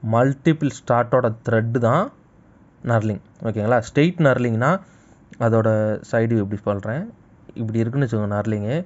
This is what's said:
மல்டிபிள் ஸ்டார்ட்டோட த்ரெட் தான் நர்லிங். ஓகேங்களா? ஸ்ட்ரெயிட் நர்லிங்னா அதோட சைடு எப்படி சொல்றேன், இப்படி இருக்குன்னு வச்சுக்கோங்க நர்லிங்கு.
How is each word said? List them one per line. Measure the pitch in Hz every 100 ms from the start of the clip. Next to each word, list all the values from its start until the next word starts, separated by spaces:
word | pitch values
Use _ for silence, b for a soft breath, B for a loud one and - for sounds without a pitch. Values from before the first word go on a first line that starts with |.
மல்டிபிள் | 113 113 131 135 - 156 143 -
ஸ்டார்ட்டோட | - 120 117 127 123 110 -
த்ரெட் | 113 117 120 117
தான் | 143 247 - _ _ _ - - _ 120
நர்லிங். | 117 107 101 - _ 113
ஓகேங்களா? | 107 104 123 -
ஸ்ட்ரெயிட் | - 160 175 151
நர்லிங்னா | 123 123 113 127 190 B B B B - - 117
அதோட | 113 110 110 107 107 -
சைடு | 117 113 117
எப்படி | 101 104 -
சொல்றேன், | 101 107 127 220 - - - - -
இப்படி | 113 113
இருக்குன்னு | 117 139 131
வச்சுக்கோங்க | 113 104 104
நர்லிங்கு. | 104 107 104 147